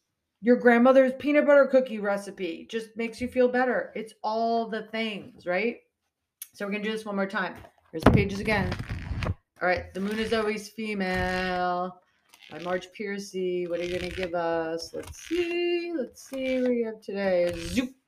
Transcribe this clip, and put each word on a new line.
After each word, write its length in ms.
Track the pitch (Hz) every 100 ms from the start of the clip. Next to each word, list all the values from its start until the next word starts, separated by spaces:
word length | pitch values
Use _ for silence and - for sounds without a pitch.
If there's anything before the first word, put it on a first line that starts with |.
| _ _ _ -
your 160 | 214 247
grandmother's 560 | 247 233 247 262 262 262
peanut 300 | 285 294 285
butter 180 | 285 269
cookie 320 | 254 254 220
recipe 720 | 202 202 196 190 175 165 -
just 260 | 226 220 214
makes 240 | 226 -
you 80 | 247
feel 200 | 254 247
better. 440 | 247 254 202 - 208
It's 180 | 214 -
all 460 | 208 220 226 233 214
the 160 | 220
things, 640 | 202 220 226 196 135 - 170
right? 300 | 180 233 - _ _ _ _ _ - -
So 120 | - 202
we're 80 |
gonna 100 | 208
do 80 | 208
this 140 | 220 214
one 100 | 196
more 100 | 196
time. 300 | 208 180 - - _ _
Here's 120 | 160
the 80 | -
pages 300 | 214 196 196
again. 300 | 214 214 - - - - - - - - _ -
All 80 | 180
right, 240 | 175 -
The 80 | 185
Moon 180 | 202 214
Is 140 | 220
Always 360 | 226 208 208 -
Female 1300 | - 214 208 185 185 185 185 185 180 180 180 185 - _ _ _ - -
by 80 | 156
Marge 320 | 175 180 180
Piercy. 720 | - 202 202 202 190 185 180 175
What 140 | 170
are 60 | 175
you 120 | 180
gonna 140 | 175
give 240 | 185 180 170
us? 580 | 170 165 160 165 -
Let's 240 | 156 - -
see, 720 | - 339 339 349 349 349 349 330
let's 340 | 240 - -
see 320 | 269 262 254
what 120 | 254
you 120 | 240 226
have 160 | 214
today. 500 | - 196 196 180 175 170
Zoop. 400 | 170 196 254 -